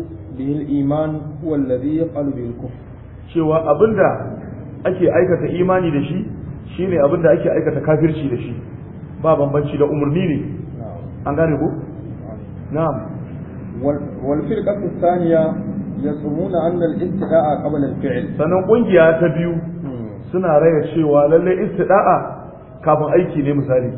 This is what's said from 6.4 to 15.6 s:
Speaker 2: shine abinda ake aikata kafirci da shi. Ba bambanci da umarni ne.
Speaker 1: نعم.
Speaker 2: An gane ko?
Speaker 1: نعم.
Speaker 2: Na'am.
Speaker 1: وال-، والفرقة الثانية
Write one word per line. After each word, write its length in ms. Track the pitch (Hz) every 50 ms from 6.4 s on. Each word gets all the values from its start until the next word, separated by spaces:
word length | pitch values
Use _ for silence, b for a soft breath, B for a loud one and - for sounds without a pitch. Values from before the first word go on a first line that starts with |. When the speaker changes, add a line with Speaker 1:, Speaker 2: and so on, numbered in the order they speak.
| - - - - - - -
Speaker 2:
shine 200 | - 180 190 180 156
abinda 300 | 139 143 170 170 165 160
ake 200 | 147 165 - 170
aikata 300 | - 156 156 156 131 135
kafirci 480 | - 151 156 147 160 156 156 - 143 135
da 60 | 123
shi. 180 | 113 - 120 117 - - - - - - - - - - - - -
Ba 140 | - 160 156
bambanci 400 | 139 143 139 139 147 143 - - 135
da 60 | 147
umarni 420 | 147 151 151 147 143 147 180 190 170
ne. 100 | 143 - - - - - - - - -
Speaker 1:
نعم. 200 | 113 104 - - - - - - -
Speaker 2:
An 80 | 139 143
gane 200 | 156 165 160 147 139
ko? 100 | 156 175
Speaker 1:
نعم. 720 | - - - - - - - - - - - - - - - - - - - -
Speaker 2:
Na'am. 240 | 139 156 165 156 131 113 110 - - - - - - - - - - - - - - -
Speaker 1:
وال-، 420 | 127 143 147 143 - - - - 127
والفرقة 540 | 135 147 156 - - 226 202 - 190 208 202 180
الثانية 580 | 175 - - 175 175 180 175 170 165 160 160 156 156 - -